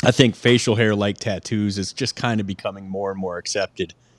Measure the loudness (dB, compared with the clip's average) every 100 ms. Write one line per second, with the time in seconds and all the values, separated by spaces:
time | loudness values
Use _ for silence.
0 | 2 6 4 4 4 4 4 2 2 2
1 | 0 -2 -6 -6 -4 -2 -2 -2 -6 -6
2 | -6 -2 -2 0 -4 -6 -8 -8 -10 -6
3 | -6 -4 -6 -6 -4 -4 -4 -4 -8 -8
4 | _